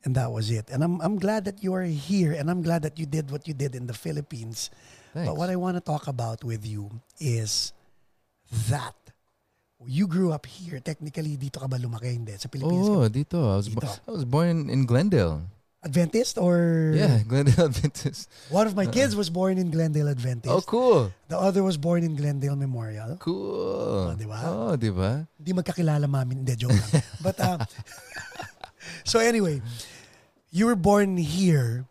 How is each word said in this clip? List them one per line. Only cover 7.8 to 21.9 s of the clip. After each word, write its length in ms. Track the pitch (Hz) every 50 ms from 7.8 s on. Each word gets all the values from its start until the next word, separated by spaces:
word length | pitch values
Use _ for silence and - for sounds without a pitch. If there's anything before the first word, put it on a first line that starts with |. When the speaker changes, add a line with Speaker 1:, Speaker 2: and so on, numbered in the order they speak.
| _ _ _ _ _ _ _ _ _ _ _ _ _ - 120 113 - 110
Speaker 1:
that 240 | 139 135 - - - _ _ - _ _ _ _ _ _ _ _ _ _ _ _ _ _ 120
you 200 | 127 127 160 208 175
grew 220 | 156 185 185 170 156
up 120 | 143 - 123
here. 320 | - - 185 170 143 131
Technically, 560 | - 170 151 - 151 151 - 165 156 151 147 131
dito 240 | 139 135 - -
ka 40 | 135 135
ba 80 | 131 123
lumaki? 320 | 123 120 117 110 120 127 120 117
Hindi. 160 | 117 107 101 98
Sa 80 | - 120
Pilipinas 400 | - 135 139 160 180 180 196 214
Speaker 2:
Oo, 160 | 208 170 120
Speaker 1:
ka? 20 | 107
Speaker 2:
dito. 260 | 107 135 147 - 175 170
I 180 | 143 107 95 101
was 60 | 101 104
bo-, 120 | 110 117 143
Speaker 1:
Dito. 160 | 117 101 -
Speaker 2:
I 80 | - -
was 140 | 226 170 131
born 220 | 120 131 156 170 175
in, 80 | 165 160 147 -
in 100 | 120 135
Glendale. 640 | 131 117 120 131 180 208 180 123 90 82 78 76 85 95 - _ _ _ _ _ -
Speaker 1:
Adventist 480 | 160 131 175 170 156 202 226 254 - - -
or? 480 | 175 180 175 175 170 170 165 160 160 156 156 151
Speaker 2:
Yeah, 240 | 147 147 123 110 107
<laughs> 60 | 110
Glendale 400 | 127 139 143 143 120 180 170 147
Adventist. 560 | 120 - - 143 - - - 143 - - - _ - - - -
Speaker 1:
One 160 | 147 196 220
of 80 | 220 185
my 160 | 202 190 -
Speaker 2:
Uh-uh. 60 | - 247
Speaker 1:
kids 160 | 277 - 208
was 160 | 208 196 160
born 280 | 170 180 190 190 190 185
in 80 | 185 170
Glendale 400 | 156 160 160 160 147 151 147 147
Adventist. 400 | 139 123 120 131 123 117 - 120
Speaker 2:
Oh, 80 | - 190 -
cool. 480 | - 220 240 254 254 214 147 117 95 - _ _ -
Speaker 1:
The 80 | 165 180
other 240 | 185 196 180 196
was 160 | 190 190 175 147
born 240 | 143 170